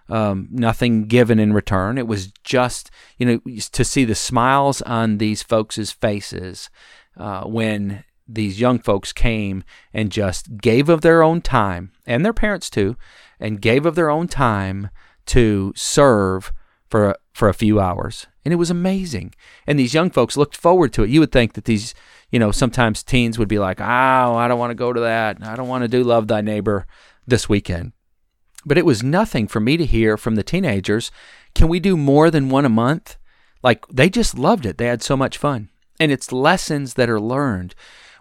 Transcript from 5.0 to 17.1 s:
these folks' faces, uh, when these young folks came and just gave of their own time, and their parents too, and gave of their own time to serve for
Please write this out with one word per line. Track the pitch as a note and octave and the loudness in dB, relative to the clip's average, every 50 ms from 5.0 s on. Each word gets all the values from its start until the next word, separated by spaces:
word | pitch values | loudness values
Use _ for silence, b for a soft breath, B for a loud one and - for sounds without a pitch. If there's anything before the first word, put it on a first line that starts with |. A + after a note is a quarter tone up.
| A2+ A2+ G#2+ | 0 0 0
these | G2+ A2 G#2+ G#2+ - - | 0 0 -2 -2 -4 -4
folks' | - A#2 A2 A2 - - - G#2+ - - | -2 0 0 0 -2 -6 -8 -8 -10 -8
faces, | - - A2+ G#2 G2+ - - - F2+ F2+ F#2 F2+ - - - b b b b b b b b _ | -4 -4 -4 -4 -4 -8 -10 -12 -12 -12 -12 -14 -16 -18 -20 b b b b b b b b _
uh, | - G2 G#2+ G2 F#2 - | -14 -12 -10 -10 -10 -10
when | - A2 A2+ A2 A2 G#2+ G#2 G2+ G2 G2+ G2 - _ _ _ _ | -8 -4 -4 -2 -2 -2 -4 -4 -6 -8 -10 -14 _ _ _ _
these | - A2+ A2 G#2+ G2+ F#2 G2 | -12 -8 -6 -6 -4 -4 -2
young | A#2 B2+ B2+ A#2 | 0 0 0 0
folks | - - G#2 G2 - - - | 0 -2 -2 -2 -2 -6 -2
came | - - A#2+ A2+ A2 G#2 G2 F#2+ F#2+ F#2 b b b b b - | 0 2 2 2 0 -4 -4 -6 -8 -10 b b b b b -6
and | G#2+ A2 G#2 - | -4 -4 -2 -2
just | A2 G2+ F#2+ F2+ - - - A2+ G#2 | -2 -2 -2 -2 -6 -8 -12 -12 -4
gave | - A2+ A2+ B2+ C#3+ D#3 | 0 2 2 4 4 4
of | E3+ D#3 | 2 4
their | D3+ E3 E3 E3 D#3+ | 4 4 6 6 6
own | D#3+ E3 E3+ | 4 2 0
time, | - - C#3+ B2 G#2+ G2 F2+ F2 F2+ F#2+ _ _ _ | -2 -2 0 0 0 0 -2 -6 -10 -14 _ _ _
and | - A#2+ A#2+ E3 | -4 -2 -2 0
their | A3 A3+ | 0 0
parents | - - G#3+ G3+ - - - | 0 0 -2 -2 -4 -8 -6
too, | - A2+ G2+ G2 B2 b b b b b b b b b | -4 -2 -2 -2 -4 b b b b b b b b b
and | - G#2+ G#2+ G2+ G2+ | -8 -8 -6 -2 0
gave | A2+ A#2 C3+ D3 | 2 2 2 2
of | E3+ D#3 | 0 0
their | E3+ E3+ D3+ | 0 0 0
own | D3 D#3 E3+ F3 | 0 0 -2 -4
time | - C#3 C#3 A#2+ G#2+ G2+ G2 F#2+ F#2+ G2 G2 G2 b b b b b b b | -2 -2 0 0 0 0 -2 -4 -6 -8 -10 -12 b b b b b b b
to | - - B2 A#2 A2 G#2 G2 F#2+ G2 - | 0 4 4 4 4 2 0 -2 -4 -6
serve | - - - - D3+ C#3+ C#3 A#2+ G#2 G2 F#2 F#2+ F#2+ F#2+ - - - - _ _ _ _ _ | -6 -8 -2 2 4 6 6 6 4 2 0 -2 -4 -6 -8 -10 -10 -12 _ _ _ _ _
for | - A2 G#2 G2+ | 0 2 2 2